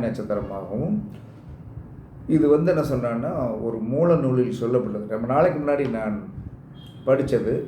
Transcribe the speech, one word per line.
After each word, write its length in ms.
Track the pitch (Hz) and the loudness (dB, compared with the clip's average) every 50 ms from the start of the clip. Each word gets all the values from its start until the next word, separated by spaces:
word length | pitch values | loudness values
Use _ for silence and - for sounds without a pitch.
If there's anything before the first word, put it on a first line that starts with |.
| 117 | 0
நட்சத்திரமாகவும், 920 | 113 - 110 107 110 104 104 101 98 98 98 92 90 101 117 151 190 214 208 - - - - - - - - - - - - - - - - - - - - - - - - - - 156 | -2 -2 -2 -2 -2 -2 -2 -2 -4 -6 -8 -6 -4 -2 -2 0 0 0 0 -2 -6 -12 -14 -16 -16 -18 -18 -16 -16 -16 -16 -14 -14 -14 -14 -14 -14 -16 -16 -16 -18 -16 -14 -2 2 4
இது 100 | 151 147 147 | 4 6 6
வந்து 240 | 151 156 165 185 170 | 6 6 6 4 4
என்ன 100 | 156 139 - | 2 2 0
சொல்றான்னா, 400 | 135 123 120 120 117 117 131 160 185 151 127 117 110 110 113 | 0 0 0 -2 -2 -2 -2 -2 -2 -2 -2 -2 -2 -2 -4
ஒரு 120 | 117 113 110 110 113 131 | -4 -4 -2 -2 -2 2
மூல 160 | 151 170 175 165 | 2 4 6 6
நூலில் 440 | 147 131 127 127 127 123 - - - | 4 4 2 4 4 2 2 0 -2
சொல்லப்பட்டது. 540 | 117 117 127 123 107 107 101 104 104 104 107 | 0 2 2 2 2 0 -4 -6 -4 -4 -4
ரொம்ப 140 | 110 117 120 131 | -4 -2 0 4
நாளைக்கு 260 | 147 175 180 160 151 | 4 4 4 4 2
முன்னாடி 260 | 143 147 143 143 139 120 113 113 | 0 0 2 2 0 0 -2 -2
நான் 180 | 110 107 104 101 92 - - - - - - - - - - - - - - - - 135 | -2 -2 -4 -4 -6 -10 -12 -12 -12 -12 -14 -16 -18 -18 -18 -18 -18 -18 -16 -6 2 4
படிச்சது. 460 | 131 - - - 123 113 104 110 131 - - | 4 4 4 2 2 2 2 2 0 -2 -2